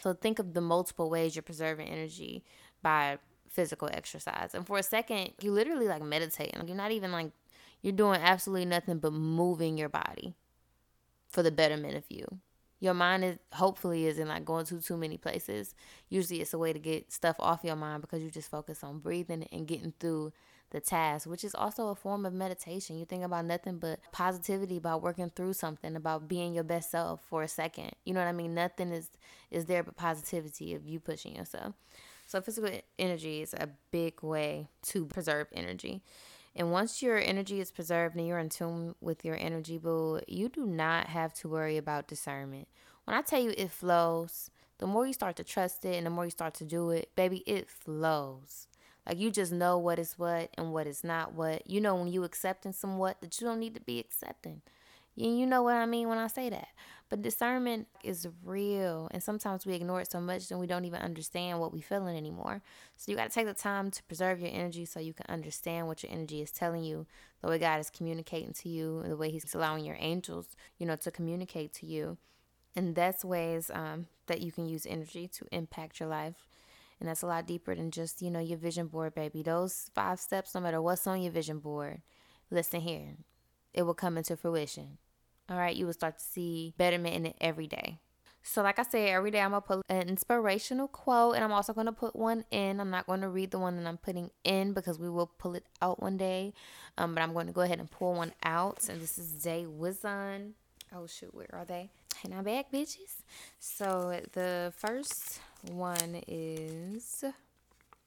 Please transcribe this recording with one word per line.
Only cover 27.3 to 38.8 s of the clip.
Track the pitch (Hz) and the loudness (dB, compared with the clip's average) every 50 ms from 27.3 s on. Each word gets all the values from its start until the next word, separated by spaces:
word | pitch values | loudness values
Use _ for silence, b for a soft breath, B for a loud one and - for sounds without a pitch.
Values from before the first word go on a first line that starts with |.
| 160 160 156 | -2 -2 -2
a | 160 | -2
second. | - - 156 165 - - - - - - _ | -2 -2 -4 -4 -4 -6 -10 -12 -12 -10 _
You | 180 185 | -2 0
know | 185 | 2
what | 180 170 | 2 2
I | 175 | 2
mean? | 170 170 165 165 | 0 -2 -2 0
Nothing | 170 175 180 - - 180 175 170 | 2 2 2 0 -2 -2 -2 -2
is, | 165 160 - - - B B B B B B | -4 -6 -8 -14 -20 B B B B B B
is | B 170 165 | B -2 0
there | 160 180 175 165 | 2 2 2 2
but | - - | 0 -4
positivity | - 175 165 160 151 151 - - 170 156 151 147 - 160 165 170 | -2 0 0 0 0 -2 -4 -2 -2 -4 -4 -8 -10 -8 -6 -6
of | 147 151 | -6 -6
you | 151 160 160 | -6 -8 -6
pushing | - - 156 151 - - - | -4 -4 -6 -6 -8 -10 -10
yourself. | - - - - - - 208 202 - B B B B B B B B B B | -10 -10 -8 -8 -8 -8 -8 -10 -10 B B B B B B B B B B
So | - 190 | -2 -2
physical | 185 - 220 226 214 202 | -2 -2 -2 -2 -2 -2
e-, | 185 - - _ _ | -2 -4 -8 _ _
energy | - 185 185 175 160 160 160 156 151 156 | -2 0 0 0 -2 -4 -4 -4 -4 -6
is | - - | -6 -6
a | - 156 147 143 - _ _ | -4 -4 -6 -6 -10 _ _
big | - 170 170 165 - - - | 0 0 0 0 -2 -4 -4
way | 156 156 156 151 147 151 151 151 - _ _ - | -2 0 0 0 0 -2 -4 -6 -10 _ _ -6
to | - - 196 160 | -4 -2 -2 -2
preserve | 143 - 185 165 160 151 147 151 - - | -2 -4 -2 0 2 2 2 0 -2 -6
energy. | - - - - 180 - - - 190 - B B B B B B B B B B | -6 -6 -6 -6 -6 -6 -6 -8 -8 -10 B B B B B B B B B B
And | - 175 170 | 0 2 2
once | 175 185 214 233 - - 269 | 4 4 2 2 0 0 2
your | 247 226 208 | 4 4 6
energy | - - 190 196 196 196 202 196 | 4 4 2 2 0 -2 -2 -2
is | 185 - - | -4 -4 -4
preserved | - 170 160 175 170 170 165 165 | -6 -2 2 2 4 4 2 2
and | 175 165 | 0 -2
you're | 165 175 170 | 0 0 -2
in | 160 160 | -2 -2
tune | - - 175 170 170 170 | -4 -4 -2 -2 -2 -4